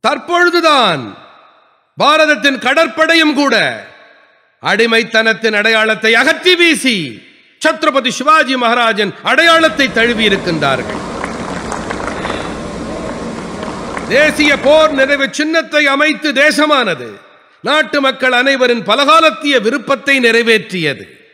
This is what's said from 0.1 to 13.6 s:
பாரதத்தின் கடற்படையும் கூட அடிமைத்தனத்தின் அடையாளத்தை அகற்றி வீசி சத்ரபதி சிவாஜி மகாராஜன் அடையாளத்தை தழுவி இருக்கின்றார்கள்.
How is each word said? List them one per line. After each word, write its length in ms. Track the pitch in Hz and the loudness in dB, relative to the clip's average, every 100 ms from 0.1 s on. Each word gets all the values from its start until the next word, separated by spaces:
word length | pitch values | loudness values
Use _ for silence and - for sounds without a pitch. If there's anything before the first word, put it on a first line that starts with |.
| 285 - 349 349 339 330 285 220 156 113 95 - - _ _ _ _ _ - | -4 -2 -2 0 0 2 2 2 -2 -6 -16 -20 -20 _ _ _ _ _ -2
பாரதத்தின் 640 | 226 311 311 294 277 262 | 0 2 2 2 0 0
கடற்படையும் 760 | 233 277 330 - 320 330 311 | 0 0 0 0 2 4 2
கூட 520 | 277 277 233 151 113 95 - - _ _ _ _ _ | 2 2 2 0 -4 -14 -20 -20 _ _ _ _ _
அடிமைத்தனத்தின் 880 | 139 202 226 226 226 226 220 208 220 | -4 0 2 2 0 0 0 0 0
அடையாளத்தை 640 | 208 214 220 220 220 220 | 0 2 2 0 0 2
அகற்றி 420 | 226 262 277 359 359 | 2 2 2 2 4
வீசி 680 | 339 294 262 214 147 101 - _ _ _ | 4 2 0 -2 -6 -12 -20 _ _ _
சத்ரபதி 500 | 311 320 311 269 247 | -2 0 0 0 -2
சிவாஜி 480 | - 262 311 262 262 | -4 2 2 2 0
மகாராஜன் 580 | 240 240 233 208 202 - | 0 0 0 0 -4 -4
அடையாளத்தை 720 | - 254 339 330 320 320 269 | -2 2 4 4 2 2 0
தழுவி 340 | - 226 226 220 | 2 0 2 0
இருக்கின்றார்கள். 720 | 190 - 160 143 131 120 - - - - - - - - - - - - - - - - - - - - - - - - - - - | 0 -2 -2 0 -2 -4 -8 -10 -10 -10 -10 -10 -8 -8 -10 -8 -8 -8 -8 -8 -8 -8 -10 -10 -10 -10 -10 -10 -10 -10 -10 -12 -12